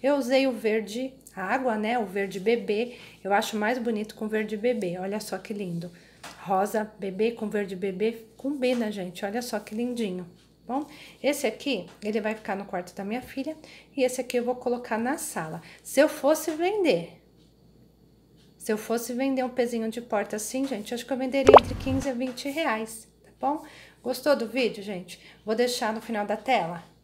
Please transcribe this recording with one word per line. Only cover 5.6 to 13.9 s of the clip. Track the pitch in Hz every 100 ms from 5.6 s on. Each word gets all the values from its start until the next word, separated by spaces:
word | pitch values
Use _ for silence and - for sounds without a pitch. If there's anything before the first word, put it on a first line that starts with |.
| 190 170 170 - - - - -
Rosa | 170 190 202 214 208 -
bebê | 196 185 220
com | 233 214
verde | 208 196
bebê | 190 196 180 214 226 - -
combina, | 269 285 254 247 214
gente. | 202 185 170
Olha | 202 220
só | 240 208
que | 214
lindinho. | 214 240 233 214 180 175 - _ _
Bom, | - 254 302 - - -
esse | 262 285 254
aqui, | - 285 226 175 -
ele | 208 214
vai | 214 214
ficar | -
no | 196
quarto | 196 185 180
da | -
minha | 196 233
filha. | 262 - 269 311 - - -